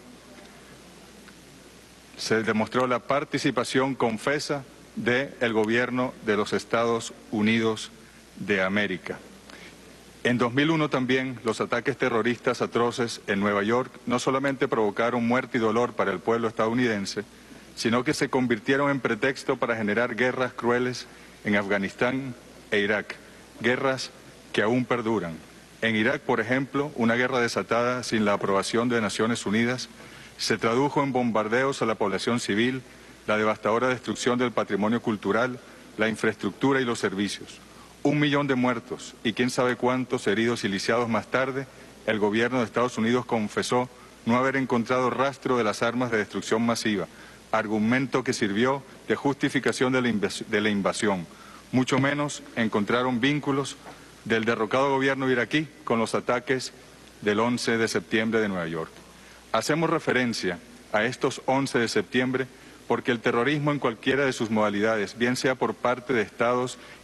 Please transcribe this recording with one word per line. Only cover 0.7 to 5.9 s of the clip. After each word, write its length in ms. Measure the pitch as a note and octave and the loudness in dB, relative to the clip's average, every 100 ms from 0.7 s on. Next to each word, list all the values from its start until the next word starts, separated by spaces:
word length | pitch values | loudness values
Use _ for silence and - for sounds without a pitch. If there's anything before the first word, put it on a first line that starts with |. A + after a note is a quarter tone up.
| - - - - - - - - - - - - - - - | -20 -20 -20 -20 -20 -20 -20 -20 -20 -20 -20 -20 -20 -20 -10
se 260 | - A2+ | -2 0
demostró 420 | A2 A2 G#2+ B2 B2+ | 0 0 0 0 0
la 140 | B2 | 0
participación 960 | - C#3 D3+ C#3 C#3+ B2 A#2 C3 C3+ B2+ | 0 -2 -2 -2 -2 -2 0 0 0 0
confesa 680 | A#2+ A2 - D3 - C#3+ C3 - - - | 0 0 -2 -2 -2 -6 -8 -20 -16 -6
del 580 | A2+ B2 C#3 - A#2+ | 0 0 0 -2 0
gobierno 600 | A2 G#2+ A#2 B2 | 2 2 2 0